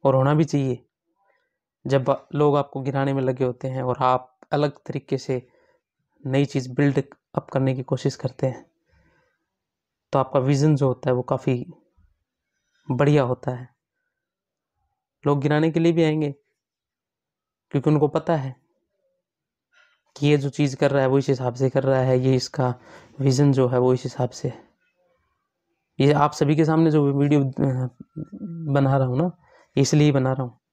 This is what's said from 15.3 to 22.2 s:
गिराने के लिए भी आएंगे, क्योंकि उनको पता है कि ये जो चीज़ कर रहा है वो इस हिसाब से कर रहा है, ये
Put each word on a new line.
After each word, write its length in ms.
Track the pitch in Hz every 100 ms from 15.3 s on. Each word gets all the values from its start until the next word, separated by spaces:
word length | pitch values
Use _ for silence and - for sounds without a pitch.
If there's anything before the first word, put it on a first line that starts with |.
| 143
गिराने 300 | 143 151 160
के 80 | 160
लिए 120 | 170
भी 120 | 165
आएंगे, 300 | 160 156 143 143 _ _ _ _ _ _ _ _ _ _ _ _ _
क्योंकि 180 | 143 151
उनको 180 | 151 147
पता 280 | 160 - 160
है 200 | 131 127 _ _ _ _ _ _ _ _ _ _ _ _ _ _ _ -
कि 120 | 143
ये 100 | 147
जो 120 | 139
चीज़ 260 | - 143 135
कर 160 | 143
रहा 100 | 139
है 60 | 131
वो 100 | 139
इस 120 | 135
हिसाब 240 | 131 127
से 160 | 123 135
कर 140 | 135
रहा 180 | 135 135
है, 180 | 127
ये 160 | 127